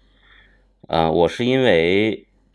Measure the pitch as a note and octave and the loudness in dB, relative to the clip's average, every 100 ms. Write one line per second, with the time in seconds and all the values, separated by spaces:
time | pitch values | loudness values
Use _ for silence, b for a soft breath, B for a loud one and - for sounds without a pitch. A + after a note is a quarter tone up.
0 | b b b b b b b _ - E2 | b b b b b b b _ -6 -2
1 | D#2+ E2 E2+ - A#2+ C3 B2+ E2+ E2 F#2+ | 0 0 0 0 -2 0 2 2 2 0
2 | A2 - _ _ _ | -2 -6 _ _ _